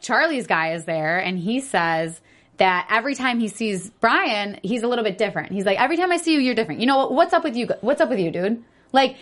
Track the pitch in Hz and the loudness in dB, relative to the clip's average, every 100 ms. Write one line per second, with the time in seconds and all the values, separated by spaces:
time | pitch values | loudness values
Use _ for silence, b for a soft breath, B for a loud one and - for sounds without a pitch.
0 | - 240 330 269 185 170 160 165 160 160 | -2 0 2 -2 -2 0 0 -4 -4 -2
1 | 156 175 185 185 180 254 269 185 165 165 | -2 -2 -2 -4 -4 -4 -2 0 0 0
2 | 165 165 b b b - 190 180 - 220 | -4 -8 b b b 0 2 2 0 0
3 | 262 262 254 233 214 - 220 185 175 - | 0 -2 -2 0 -2 -4 -4 -4 -8 0
4 | 233 320 339 208 202 - 185 240 233 240 | 2 4 2 -2 -4 -6 -4 -2 0 0
5 | 214 180 202 165 - 196 196 196 262 330 | 0 0 -2 -2 -6 -2 0 2 2 2
6 | 359 339 339 302 254 226 170 151 247 269 | 0 0 2 2 2 0 -2 -2 2 2
7 | 262 254 339 339 311 233 196 - 220 294 | 4 2 4 2 0 -2 -4 -2 0 0
8 | 269 220 165 170 196 233 b b b 262 | 0 0 -2 -2 -2 -4 b b b 2
9 | 269 B | 2 B